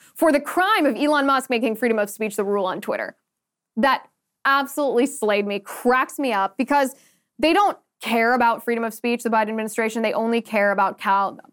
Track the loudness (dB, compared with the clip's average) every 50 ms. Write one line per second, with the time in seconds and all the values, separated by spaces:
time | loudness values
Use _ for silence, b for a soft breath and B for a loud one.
0 | b b b 2 2 4 4 2 0 -2 0 0 2 2 2 2 2 2 2 2
1 | 2 2 2 2 2 2 2 0 0 0 -2 0 0 -2 -2 0 0 0 2 0
2 | 0 -2 -4 -6 -6 -4 -2 -4 -2 -2 -2 -2 -2 -2 -4 -6 -4 -4 -4 -4
3 | -6 -8 -10 _ _ _ _ _ _ _ _ _ _ _ _ 0 2 2 2 0
4 | -4 _ _ _ _ _ _ _ 0 2 2 2 0 -2 -2 -2 -2 0 2 2
5 | 0 0 -2 -2 0 0 0 0 0 -2 -6 -8 -8 -12 -12 -2 0 2 2 2
6 | 0 -2 -4 -6 -4 -2 0 -2 -2 -2 -2 -4 -2 0 2 2 2 0 b b
7 | b b b b b b _ 0 2 2 4 4 2 2 0 -4 _ _ _ _
8 | -6 -2 0 2 2 2 2 4 2 2 2 0 -2 -4 -2 -2 -4 -6 -6 -4
9 | -4 -2 -2 -2 -2 0 0 0 0 0 -2 -6 -6 -4 -4 -4 -4 -2 -2 -2
10 | -2 -2 -2 -2 -2 0 -2 -2 -2 -2 0 0 2 2 2 2 0 0 -2 -4
11 | -2 0 0 0 0 -2 -6 -10 -18 -20